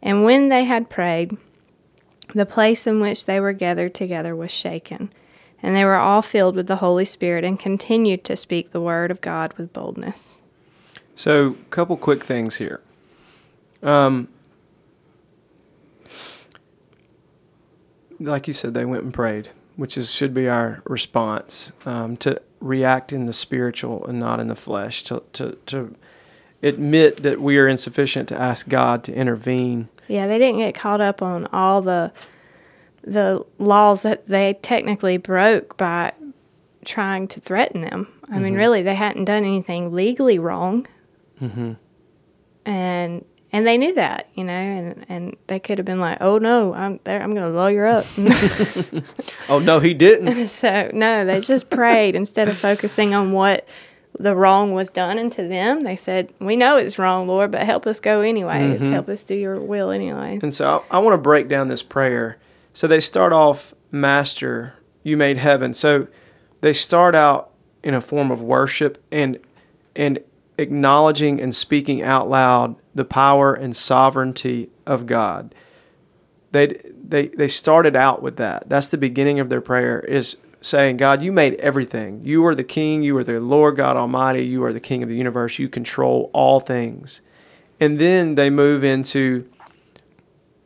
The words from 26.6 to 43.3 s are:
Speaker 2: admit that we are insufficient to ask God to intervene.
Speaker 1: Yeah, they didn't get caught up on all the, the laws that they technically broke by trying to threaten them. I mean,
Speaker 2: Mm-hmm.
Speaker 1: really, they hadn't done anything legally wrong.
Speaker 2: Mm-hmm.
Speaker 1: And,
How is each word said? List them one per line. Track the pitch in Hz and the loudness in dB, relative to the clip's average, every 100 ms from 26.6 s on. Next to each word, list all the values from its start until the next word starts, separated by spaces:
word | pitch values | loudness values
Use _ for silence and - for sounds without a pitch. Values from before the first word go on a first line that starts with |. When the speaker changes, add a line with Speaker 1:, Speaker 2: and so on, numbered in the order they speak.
Speaker 2:
admit | 143 143 147 156 151 - | -2 -2 0 4 4 4
that | 143 139 | -2 -2
we | 143 143 | 2 4
are | 135 | 4
insufficient | 131 131 147 135 135 - | 2 -4 -2 -2 -4 -6
to | 120 | -4
ask | 127 120 - | -4 -4 -2
God | 131 123 120 | 0 2 0
to | - | -4
intervene. | - 127 113 120 127 123 120 113 _ - | -4 -2 -2 -2 -2 -2 -4 -8 _ -8
Speaker 1:
Yeah, | 208 196 | -4 -2
they | 220 | 2
didn't | 254 220 | 2 2
get | 214 | -4
caught | - 214 208 | -4 -4 0
up | 202 202 | 0 -2
on | 185 175 170 | -6 -6 -6
all | - 190 196 | 0 2 2
the, | 185 180 165 - - _ _ _ _ _ _ _ | 0 -2 -4 -8 -20 _ _ _ _ _ _ _
the | - 208 190 190 - - | -6 -2 0 -2 -6 -4
laws | 202 202 208 202 | 2 6 6 4
that | 214 - - | 0 -4 -2
they | 196 196 196 | 0 0 -2
technically | - 240 - 202 190 180 | -2 -2 -2 -2 -2 -2
broke | 185 185 208 202 - - | -2 2 4 2 -2 -6
by | 180 170 170 - 294 - _ _ _ _ | -4 -2 -4 -6 -18 -20 _ _ _ _
trying | - - 196 190 190 | -12 -6 -4 -4 -6
to | - | -12
threaten | - 185 - 175 | -4 -2 -2 -4
them. | 160 180 202 _ - | -8 -8 -10 _ -10
I | 196 | -4
mean, | 190 | -2
Speaker 2:
Mm-hmm. | 196 | 2
Speaker 1:
really, | 226 220 | 2 2
they | 185 | 0
hadn't | 196 208 - | -2 -4 -2
done | 190 208 | -2 0
anything | 196 196 180 175 175 | 0 -2 -4 -6 -4
legally | 175 208 254 262 185 | -2 -2 2 2 2
wrong. | 165 175 180 233 269 _ _ _ _ _ | 0 -4 -2 -2 -6 _ _ _ _ _
Speaker 2:
Mm-hmm. | 127 110 117 110 _ _ _ _ _ _ _ _ - | -10 -6 -8 -10 _ _ _ _ _ _ _ _ -8
Speaker 1:
And, | 196 185 175 175 170 - | -4 -4 -4 -6 -8 -14